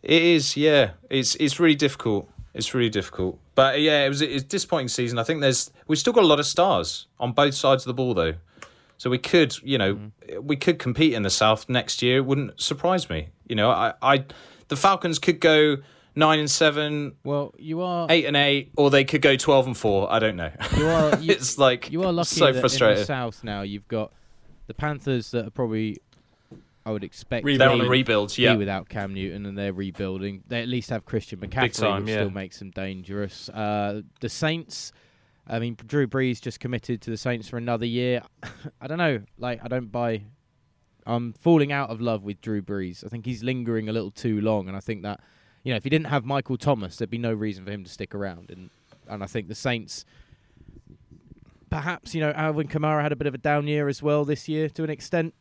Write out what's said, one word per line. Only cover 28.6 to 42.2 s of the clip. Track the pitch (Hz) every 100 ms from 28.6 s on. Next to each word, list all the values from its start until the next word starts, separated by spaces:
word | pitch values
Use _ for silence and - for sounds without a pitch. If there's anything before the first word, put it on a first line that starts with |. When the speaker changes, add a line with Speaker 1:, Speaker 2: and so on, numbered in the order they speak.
| 98 95 -
Speaker 2:
Cam | 110 98
Newton, | 98 95 90 101
and | 98
they're | 101
rebuilding. | 92 98 87 98 95 101 98 -
They | 120
at | 117
least | 123 -
have | 113 -
Christian | 113 - 95
McCaffrey, | 92 131
Speaker 1:
Big | 120
time, | - 110 98
Speaker 2:
which | 107
Speaker 1:
yeah. | 107
Speaker 2:
still | 101
makes | 95 95 -
them | 98
dangerous. | 95 95 95 92 101 98 - -
Uh, | 110 107 104 101 104 - _
the | 123
Saints, | - 156 135 - - - _ _ _ _ _ -
I | 113
mean, | 117 113 110
Drew | 147 127
Brees | 135 131 117
just | 123 -
committed | 123 123 - 117
to | -
the | 110
Saints | 131 120 107
for | 120
another | 120 117 117
year. | 120 123 120 - _ -
<laughs> | - - _
I | 131
don't | 160
know. | 170 120 101 -
Like, | 123 117
I | 120
don't | 127 117
buy. | 120 120 110 104 _ _ _ _ _ _ _ -
I'm | 120 120
falling | - 170 165 143
out | 143 127
of | 113
love | 117 110